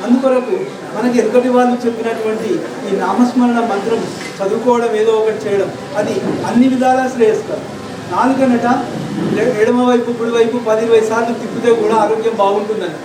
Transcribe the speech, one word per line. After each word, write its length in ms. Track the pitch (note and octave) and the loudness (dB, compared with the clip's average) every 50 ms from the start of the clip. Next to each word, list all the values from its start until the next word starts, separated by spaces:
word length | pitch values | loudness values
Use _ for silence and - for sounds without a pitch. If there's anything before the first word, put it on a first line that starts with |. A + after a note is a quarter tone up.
| - | 2
అందుకొరకు 600 | A#3+ B3 C4+ C4+ C4 B3+ B3 A#3+ G#3+ F#3 - - - - - - - - | 2 0 2 4 2 2 2 0 -2 -4 -4 -4 -8 -10 -12 -12 -10 -6
మనకి 220 | G#3 A#3+ B3 A#3+ A#3+ | -2 -2 2 2 2
ఎదుటి 300 | G#3+ G#3+ - B3 B3 B3+ | 0 4 2 2 2 4
వాళ్ళు 380 | B3 B3 B3 B3 B3 A#3+ - | 4 4 4 2 0 0 -2
చెప్పినటువంటి 680 | A3+ - - A3+ A3+ A3+ - A3 A3 G#3+ - - F#3+ F3 D#3+ - - - - - G3+ | -4 -4 -2 -4 -4 -4 -2 -2 -4 -4 -2 -2 -2 -2 -2 -4 -8 -10 -8 -4 -4
ఈ 40 | F#3+ | -2
నామస్మరణ 640 | F#3+ F#3 F3+ G#3 A#3 B3 A#3+ - B3+ B3 A#3+ A#3 A#3 | -2 0 0 2 2 2 2 4 2 2 2 2 0
మంత్రం 440 | A3+ - G3 G3+ - A3 A3+ G#3 F3+ - - - - - - - | 0 0 -2 -2 0 -2 -2 -2 -2 -6 -8 -10 -12 -12 -8 -4
చదువుకోవడం, 540 | G3 F#3+ A3 A#3 - B3 A#3+ A#3 A#3 A3+ G#3+ | -2 -2 -2 0 2 2 2 2 2 0 0
ఏదో 160 | G#3+ A3 A3+ | 2 2 2
ఒకటి 360 | A3 A3 A3 A3 G#3 - - G3+ | 2 2 2 0 -2 -2 -4 -2
చేయడం, 240 | G3+ G3 F3+ F3 - - - - - | 0 0 -2 -2 -6 -10 -12 -6 -4
అది 240 | G#3 G#3 - - F#3+ - - - - - | -4 -2 -2 -2 -2 -2 -2 -4 -2 -4
అన్ని 220 | - A3 A#3+ B3+ C4 | 0 2 4 4 4
విధాలా 420 | B3+ B3 B3+ B3+ B3+ C4 C4 B3+ - | 2 2 2 2 2 2 0 -2 0
శ్రేయస్కరం. 460 | A#3+ A3+ G#3+ G#3 F#3 - - - - - - - - - - - - - - | 2 2 2 2 0 -4 -6 -8 -8 -8 -12 -12 -12 -12 -12 -12 -12 -10 -6
నాలుకనట 540 | E3+ G3 A#3 C4 C4+ C4 C4+ B3+ A#3+ A3 - A#3+ C4 - - - - - - - - - - - - - | -2 0 2 2 2 2 2 2 2 2 2 0 0 0 -2 -6 -6 -8 -6 -6 -4 -4 -2 0 0 2
ఎ-, 240 | A3 B3+ - G#3 | 2 0 2 2
ఎడమ 280 | G#3+ B3 A#3+ B3 B3 B3 | 2 2 4 2 4 4
వైపు, 220 | B3 A#3+ A#3 A#3+ | 2 2 2 -2
కుడి 180 | A#3+ - A#3 A#3+ | -4 -2 -2 0
వైపు 280 | A#3 A#3 A3+ A#3 B3 B3 | 2 2 2 2 0 -2
పది 260 | - G#3+ G#3+ A3 A#3 | 0 0 0 0 2
ఇరవై 160 | A3+ A3+ A3 | 4 4 4
సార్లు 340 | - G#3+ A3 A#3 A#3 A#3 - | 4 2 0 0 0 -2 -4
తిప్పితే 480 | - - F#3+ - A#3+ G#3+ A#3+ A3+ A3+ | -6 -6 -6 -6 -2 2 2 2 2
కూడా 120 | G#3+ G#3+ A3+ | 2 2 2
ఆరోగ్యం 380 | A3 G#3 G#3+ A3 A3 A3+ A3+ G#3+ | 2 2 2 0 0 0 -2 0
బాగుంటుందని. 580 | G3+ G3 G3 G3+ G#3+ G#3 G#3 G#3+ G3 F#3 E3 D3+ D3+ | 2 0 2 2 0 -2 -2 -4 -4 -4 -6 -8 -10